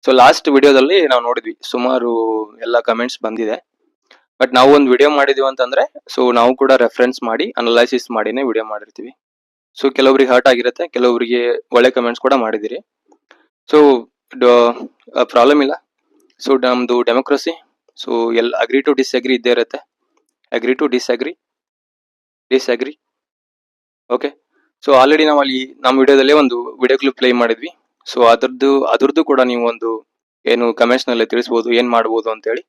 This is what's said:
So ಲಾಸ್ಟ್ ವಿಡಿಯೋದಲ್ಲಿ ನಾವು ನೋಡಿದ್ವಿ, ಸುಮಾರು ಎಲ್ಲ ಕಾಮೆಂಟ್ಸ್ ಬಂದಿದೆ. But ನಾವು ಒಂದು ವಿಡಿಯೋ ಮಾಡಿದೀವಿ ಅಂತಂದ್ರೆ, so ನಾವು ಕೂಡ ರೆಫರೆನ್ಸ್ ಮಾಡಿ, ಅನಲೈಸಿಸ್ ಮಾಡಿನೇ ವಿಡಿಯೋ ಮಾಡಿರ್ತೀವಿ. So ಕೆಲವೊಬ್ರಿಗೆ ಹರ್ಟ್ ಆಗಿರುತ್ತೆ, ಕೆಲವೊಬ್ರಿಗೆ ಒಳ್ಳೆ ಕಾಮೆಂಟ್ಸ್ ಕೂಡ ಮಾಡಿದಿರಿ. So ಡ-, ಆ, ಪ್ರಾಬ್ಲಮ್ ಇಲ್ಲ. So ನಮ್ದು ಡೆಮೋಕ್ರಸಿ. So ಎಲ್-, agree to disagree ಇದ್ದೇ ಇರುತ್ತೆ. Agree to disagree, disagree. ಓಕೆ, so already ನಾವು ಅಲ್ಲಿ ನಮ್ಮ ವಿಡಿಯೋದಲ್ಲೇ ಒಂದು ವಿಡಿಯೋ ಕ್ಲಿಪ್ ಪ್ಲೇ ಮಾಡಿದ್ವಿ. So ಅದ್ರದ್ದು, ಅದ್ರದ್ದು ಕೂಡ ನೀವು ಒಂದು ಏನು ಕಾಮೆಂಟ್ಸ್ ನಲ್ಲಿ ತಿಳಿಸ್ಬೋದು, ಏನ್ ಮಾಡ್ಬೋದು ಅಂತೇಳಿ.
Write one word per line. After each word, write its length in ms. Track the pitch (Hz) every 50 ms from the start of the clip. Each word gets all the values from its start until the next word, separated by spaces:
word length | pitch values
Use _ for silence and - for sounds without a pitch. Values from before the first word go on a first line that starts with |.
| _
So 100 | - 131
ಲಾಸ್ಟ್ 340 | 127 123 139 165 - _ 160
ವಿಡಿಯೋದಲ್ಲಿ 580 | 143 139 135 143 135 135 131 143 185 202 165
ನಾವು 160 | 143 131 123 117
ನೋಡಿದ್ವಿ, 340 | 120 123 123 113 113 110 _
ಸುಮಾರು 960 | - - - 127 123 127 131 127 120 120 117 113 113 113 110 110 110 107 113 117
ಎಲ್ಲ 200 | 113 117 120 120
ಕಾಮೆಂಟ್ಸ್ 400 | 117 - 113 113 120 123 - - -
ಬಂದಿದೆ. 440 | 113 110 110 113 107 113 - _ _ _ _ _ _ _ _ _ _ _ _ _ _ _ _
But 140 | 127 127 127
ನಾವು 180 | 127 127 139 143
ಒಂದು 180 | 147 143 131
ವಿಡಿಯೋ 180 | 127 123 139 147
ಮಾಡಿದೀವಿ 380 | 151 143 139 139 139 135 135
ಅಂತಂದ್ರೆ, 460 | 135 131 131 127 123 131 165 254 311 _ - _ _ -
so 200 | - 127 123 120
ನಾವು 200 | 120 117 123 131
ಕೂಡ 160 | 131 139 131
ರೆಫರೆನ್ಸ್ 520 | 135 127 120 113 _ - 123 123 127 - -
ಮಾಡಿ, 300 | 117 113 117 165 220 -
ಅನಲೈಸಿಸ್ 540 | - 120 117 117 117 120 120 - 123 - -
ಮಾಡಿನೇ 320 | 120 110 107 110 110 127 139
ವಿಡಿಯೋ 220 | 127 110 110 110
ಮಾಡಿರ್ತೀವಿ. 520 | 110 107 104 104 110 _ - 107 120 _ _ _ _ _ _ _ _ _ _ _ _ _ -
So 140 | - 139 131
ಕೆಲವೊಬ್ರಿಗೆ 360 | - 135 131 135 135 139 127
ಹರ್ಟ್ 160 | 123 127 -
ಆಗಿರುತ್ತೆ, 400 | 135 127 120 120 123 120 - 170
ಕೆಲವೊಬ್ರಿಗೆ 720 | 170 _ 127 123 123 120 120 120 117 123 120 120 120 120 - - _
ಒಳ್ಳೆ 200 | - 123 120 127
ಕಾಮೆಂಟ್ಸ್ 300 | 127 127 120 120 117 -
ಕೂಡ 120 | - 131 135
ಮಾಡಿದಿರಿ. 440 | 135 117 110 110 107 104 107 120 170 _ _ _ _ _ _ _ _ _ _ _ _ _ _ _ _ _ _
So 380 | - 151 147 143 135 120 113 _ _ _ _ _ - 131
ಡ-, 500 | 123 123 120 120 120 120 120 - - - _ _ _ - -
ಆ, 80 | 127 123
ಪ್ರಾಬ್ಲಮ್ 380 | - - 123 120 135 143 147
ಇಲ್ಲ. 260 | 139 135 151 - _ _ _ _ _ _ _ _ _ _ _ _ -
So 180 | - 139 131 123
ನಮ್ದು 360 | 127 123 123 123 120 123 123
ಡೆಮೋಕ್ರಸಿ. 640 | 120 - 120 123 135 - - - - 165 165 - _ _ _ _ _ _ _ _ -
So 320 | - 117 117 117 117 117
ಎಲ್-, 280 | 117 117 120 - - 117
agree 220 | 117 120 139 143
to 80 | 147 143
disagree 400 | 131 131 - - 127 120 127 131
ಇದ್ದೇ 160 | 120 113 123
ಇರುತ್ತೆ. 380 | 120 120 117 _ - - _ _ _ _ _ _ _ _ _ _ _ _ _ _ -
Agree 260 | 120 113 123 127 127
to 100 | 151 143
disagree, 480 | 123 123 - - 123 120 127 151 175 _ _ _ _ _ _ _ _ _ _ _ _ _ _ _ _ _ _ _ _ _ _ _ 127
disagree. 460 | 131 - - 123 117 123 135 151 _ _ _ _ _ _ _ _ _ _ _ _ _ _ _ _ _ _ _ _ _ _ _ 123
ಓಕೆ, 140 | 127 - 143 - _ _ _ _ _ _ _ _ _ -
so 40 | -
already 360 | 139 127 131 139 156 156 156
ನಾವು 140 | 151 151 147
ಅಲ್ಲಿ 360 | 143 139 131 127 131 131 - _
ನಮ್ಮ 200 | - 127 131 135
ವಿಡಿಯೋದಲ್ಲೇ 340 | 135 135 139 135 131 131 147
ಒಂದು 320 | 151 143 127 120 120 120
ವಿಡಿಯೋ 320 | - - - 127 127 135
ಕ್ಲಿಪ್ 200 | 135 - 135 127
ಪ್ಲೇ 140 | - 127 127
ಮಾಡಿದ್ವಿ. 380 | 120 123 120 117 113 110 123 170 - _ _ _ _ _ _ - -
So 120 | 123 120
ಅದ್ರದ್ದು, 580 | 113 117 117 - 127 127 123 135 139 139 139 131
ಅದ್ರದ್ದು 400 | - 117 117 135 139 143 160 156
ಕೂಡ 180 | 139 139 131
ನೀವು 260 | 127 123 123 120 117
ಒಂದು 380 | 117 117 113 113 113 113 113 _ _ _ _ _ _ _ _ _
ಏನು 280 | 127 123 117 120 120 113
ಕಾಮೆಂಟ್ಸ್ 360 | - 117 117 123 131 - -
ನಲ್ಲಿ 160 | 123 117 113
ತಿಳಿಸ್ಬೋದು, 460 | - - 117 120 - 120 117 113 120
ಏನ್ 180 | 120 117 123 123
ಮಾಡ್ಬೋದು 420 | 120 117 113 113 113 113 107 113
ಅಂತೇಳಿ. 340 | 110 110 _ 110 113 117 -